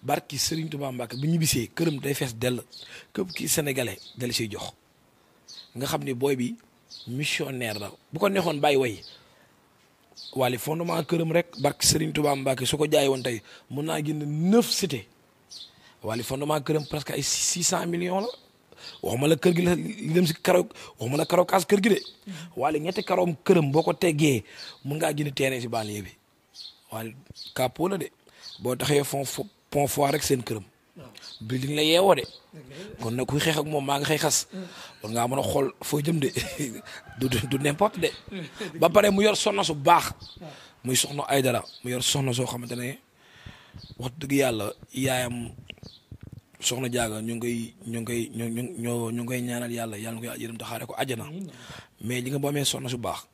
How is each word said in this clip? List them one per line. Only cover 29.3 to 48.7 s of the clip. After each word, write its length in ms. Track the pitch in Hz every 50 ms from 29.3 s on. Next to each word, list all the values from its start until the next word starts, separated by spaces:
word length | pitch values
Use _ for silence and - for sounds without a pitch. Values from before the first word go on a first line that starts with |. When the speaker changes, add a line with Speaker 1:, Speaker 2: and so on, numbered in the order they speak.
| - - - - _ _ _ _
Speaker 1:
pont 180 | - 143 143 135
foire 260 | - 143 143 139 143
rek 100 | 151 -
seen 180 | - 143 127 117
këram. 200 | - 117 107 92 - _ _ _ _ _ -
Speaker 2:
Waaw. 120 | 147 123 - - - - - -
Speaker 1:
Building 340 | 110 110 127 127 131 135 147
la 80 | 147 156
yeewoo 320 | 156 160 175 190 196 175
de. 80 | 139 117 - - - _ _ -
Speaker 2:
Dëgg 160 | 160 139 127
la. 340 | 139 143 190 208 - - -
Speaker 1:
Kon 80 | 113 113
nag 100 | 123 131 -
kuy 120 | 135 147
xeex 180 | 147 160 156 151
ak 80 | 147
moom, 200 | 151 156 147 139
maa 140 | 135 143 139
ngi 60 | 143
xëy 120 | 139 151 143
xas. 280 | - 151 139 - - -
Speaker 2:
Mm. 140 | - 190 190 175 - - - - - - -
Speaker 1:
War 80 | 107
ngaa 160 | 113 117 117 120
mën 120 | 131 139
a 40 | -
xool 240 | - - 143 139 131 - _
foo 200 | - - - 151
jëm 180 | 143 156 170 160
de. 100 | 139 127 -
<laughs> 60 | - - - - - 147 127 110 - - - - - - - - -
Du, 80 | 127 131
du, 80 | 127 117 - 127
du 100 | 131 135
n'importe 400 | 139 147 143 151 202 214 214 -
de. 100 | 165 156 - - - - - 190 165
Speaker 2:
<laughs> 340 | 139 - - 214 180 - 165
Speaker 1:
Ba 80 | - 85
pare 220 | 90 104 202 104
mu 100 | 98 95
yor 160 | 202 214 202 -
soxna 260 | - 208 196 202 190
su 100 | 165 160
baax. 360 | 147 135 165 175 165 - - - - - - - -
Speaker 2:
Waaw. 100 | 180 156 143 - - - - _ _
Speaker 1:
Muy 120 | 123 127
soxna 280 | 123 - - 147 143 143 -
Aïdara, 340 | 131 139 131 131 120 113 - - - - -
mu 60 | 127
yor 100 | 123 123 123
soxna 300 | - - 143 135 131 120
soo 120 | 120 127 120
xamante 260 | 127 120 120 117 123
ne 220 | 123 123 123 135 - _ _ _ _ _ - - - - - - - - - - - - - - -
wax 120 | 120 131 123 160
dëgg 140 | 151 135 139
yàlla 400 | 139 139 127 117 110 101 - - _ - _ -
yaayam 580 | 127 131 131 131 127 127 120 120 120 117 117 - - - - - - - - - - _ _ - - - - - - _ _ _ -
soxna 300 | - - 123 120 131 123
Diaga 320 | 120 123 117 113 107 110
ñu 140 | 110 113 117
ngi 40 | 117
koy, 340 | 117 120 120 117 113 113 117 - - 117
ñu 80 | 113 117
ngi 40 | 113
koy, 160 | 110 120 120 113 - - 113
ñu, 80 | 117 117
ñu, 120 | 113 117 123 120